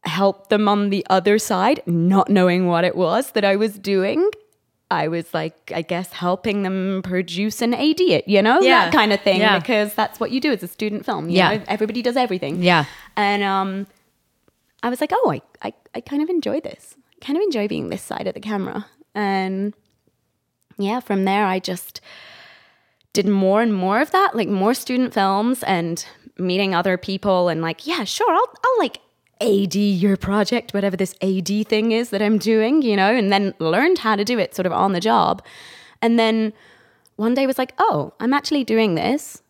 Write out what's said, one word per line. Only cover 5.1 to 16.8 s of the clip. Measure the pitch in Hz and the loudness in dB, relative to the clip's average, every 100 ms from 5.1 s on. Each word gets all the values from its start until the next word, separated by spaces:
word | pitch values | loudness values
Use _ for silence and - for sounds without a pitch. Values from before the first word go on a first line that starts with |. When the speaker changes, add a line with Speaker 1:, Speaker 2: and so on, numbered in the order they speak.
| 170 165 160 | -4 -4 -6
Speaker 1:
like, | 160 _ - 160 | -6 _ -10 -8
I | |
guess | 165 175 180 | -4 -6 -6
helping | - 180 180 220 202 | -4 -2 -2 -2 -2
them | 190 190 185 190 | -2 -2 -2 -4
produce | 185 185 175 170 214 208 | -2 -4 -4 -4 -4 -2
and | 240 254 | -2 0
A | 294 | 0
D | 311 359 156 | 2 2 2
it, | - | 4
you | 196 | 4
know, | 214 277 | 4 4
Speaker 2:
Yeah. | 262 262 175 | 6 6 6
Speaker 1:
that | |
kind | - 190 | 4 4
of | 202 | 2
thing, | - 190 | 2 2
Speaker 2:
Yeah. | 214 185 | 4 2
Speaker 1:
because | 160 220 208 | 2 0 0
that's | - 214 - | -2 -4 -2
what | 226 | -4
you | 254 | 0
do | 302 | 0
as | 220 | -2
a | 175 | -4
student | - 214 208 - | -6 -4 -4 -4
film. | 185 160 | -6 0
You | 180 | 2
Speaker 2:
Yeah. | 175 214 | 2 2
Speaker 1:
know, | - | -4
everybody | 208 214 226 | -4 -2 -2
does | 240 247 | -2 0
everything. | 247 185 143 170 | 0 -2 -4 0
Speaker 2:
Yeah. | 175 170 143 - - - | 4 4 2 -8 -12 -2
Speaker 1:
And, | 202 202 | 0 0
um, | 196 196 190 190 196 _ _ _ _ _ _ _ _ _ | 0 -2 -2 -6 -10 _ _ _ _ _ _ _ _ _
I | 233 | -6
was | 254 | -4
like, | 302 | -2
"Oh, | 415 508 | 0 0
I, | 143 _ _ | -2 _ _
I, | - - _ | -14 -14 _
I | - | -16
kind | - 285 | -6 -4
of | 311 | -2
enjoy | 359 220 269 | -2 -2 -6
this. | - - | -8 -16